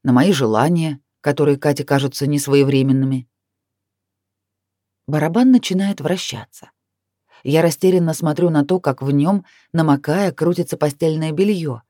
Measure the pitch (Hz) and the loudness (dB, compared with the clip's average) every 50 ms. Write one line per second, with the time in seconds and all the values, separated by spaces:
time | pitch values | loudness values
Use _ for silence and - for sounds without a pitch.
0 | _ 131 123 127 147 196 185 139 135 110 107 107 131 156 175 165 160 160 143 143 | _ 2 4 4 4 4 2 2 0 0 2 2 2 2 0 0 -2 -4 -6 -8
1 | _ _ _ _ - 147 139 - 151 147 143 143 - 151 139 - 139 - 143 139 | _ _ _ _ -4 -4 -2 0 0 0 0 0 0 -2 -2 -2 -2 -2 -2 0
2 | 139 135 - - 143 135 147 143 139 139 139 139 139 139 139 135 131 135 131 135 | 0 -4 -4 -4 -4 -2 -2 -4 0 2 2 2 4 4 2 0 2 2 0 0
3 | 135 135 135 127 123 _ _ _ _ _ _ _ _ _ _ _ _ _ _ _ | 0 -2 -4 -6 -8 _ _ _ _ _ _ _ _ _ _ _ _ _ _ _
4 | _ _ _ _ _ _ _ _ _ _ _ _ _ _ _ _ _ _ _ _ | _ _ _ _ _ _ _ _ _ _ _ _ _ _ _ _ _ _ _ _
5 | _ - 147 151 147 160 170 233 254 262 254 240 - - 190 190 196 196 202 - | _ -4 -2 -2 -2 0 2 4 4 6 6 4 2 0 -2 -2 -2 -2 -4 -4
6 | 135 160 185 180 - - - - 104 _ _ - - _ _ _ _ _ _ _ | -4 -4 -4 -4 -6 -10 -12 -14 -16 _ _ -20 -20 _ _ _ _ _ _ _
7 | _ _ _ _ _ _ _ _ _ 135 147 160 165 165 151 - - 185 185 180 | _ _ _ _ _ _ _ _ _ 0 2 2 2 2 0 2 0 2 2 2
8 | 170 165 156 - 170 156 151 160 175 175 160 147 143 143 180 185 - 147 131 _ | 0 0 -2 -2 -2 -2 0 0 0 2 2 0 0 0 -2 -2 -2 -4 -4 _
9 | 135 139 143 143 147 175 202 196 180 _ _ _ _ _ - 165 160 156 139 139 | -4 -2 0 0 2 0 -2 -2 -4 _ _ _ _ _ -2 0 2 2 2 0
10 | - 151 151 190 202 180 139 - 156 170 175 180 170 - - - 151 147 139 _ | 0 -2 -2 0 -2 -2 -2 -2 -2 -2 0 -2 -4 -6 -4 -4 -4 -4 -2 _
11 | 170 160 156 156 156 160 151 160 196 208 208 180 160 147 120 117 _ | -2 -2 -2 -2 -6 -6 -2 -2 0 0 0 -2 -4 -8 -10 -10 _